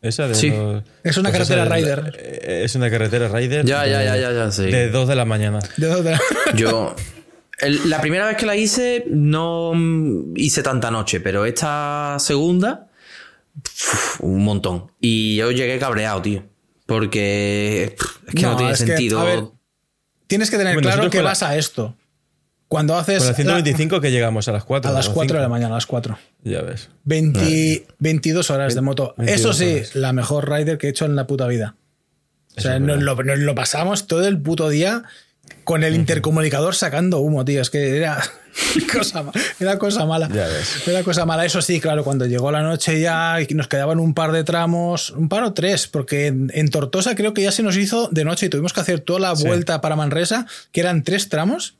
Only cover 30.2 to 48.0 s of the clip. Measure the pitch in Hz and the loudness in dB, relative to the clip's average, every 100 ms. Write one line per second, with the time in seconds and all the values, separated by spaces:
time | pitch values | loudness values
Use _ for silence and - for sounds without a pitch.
30.2 | 117 147 139 147 151 156 143 139 156 143 | 0 -2 0 0 0 0 -2 -2 0 0
31.2 | 131 139 127 120 104 - _ _ _ _ | 0 -2 0 0 -2 -8 _ _ _ _
32.2 | _ _ _ - 107 131 139 143 143 127 | _ _ _ -6 -2 0 2 2 0 0
33.2 | 131 139 143 135 - 151 175 202 202 165 | 0 0 0 0 -2 -2 -2 -2 -2 0
34.2 | 196 196 143 160 156 147 175 233 233 - | 2 0 0 0 2 2 2 0 -6 -20
35.2 | _ _ - - - 165 160 165 156 165 | _ _ -20 -14 -2 2 2 2 2 2
36.2 | 156 160 156 139 165 190 175 139 180 175 | 2 2 2 2 0 0 -2 0 2 2
37.2 | 147 151 131 139 131 151 143 139 160 147 | 2 0 0 0 0 0 0 0 0 -2
38.2 | - - - - - - - 247 220 170 | -6 -8 -18 -6 0 0 0 -2 -2 -4
39.2 | 147 202 - - 196 196 202 202 160 160 | -6 -4 -4 -2 -2 0 0 0 0 0
40.2 | 156 104 87 80 - 147 170 180 180 165 | -2 -2 -2 -2 -4 -4 -2 0 0 0
41.2 | 165 160 170 180 160 175 160 151 143 135 | 0 0 0 0 0 0 0 0 0 0
42.2 | 123 123 135 151 156 160 - 160 165 165 | 0 0 0 0 0 -2 0 0 2 0
43.2 | 165 165 147 151 131 143 139 160 165 156 | 0 0 -2 -2 -2 -2 0 2 2 2
44.2 | 165 165 156 170 170 170 170 175 - - | 2 0 0 0 0 0 0 -2 -4 -2
45.2 | 160 190 339 - 175 185 - 156 127 143 | 0 0 0 0 0 0 -2 -4 -2 -2
46.2 | 147 131 131 156 156 143 139 185 196 226 | 0 0 -2 0 0 0 -2 -2 -2 0
47.2 | 208 214 196 196 220 185 202 233 | -2 0 0 0 0 2 0 0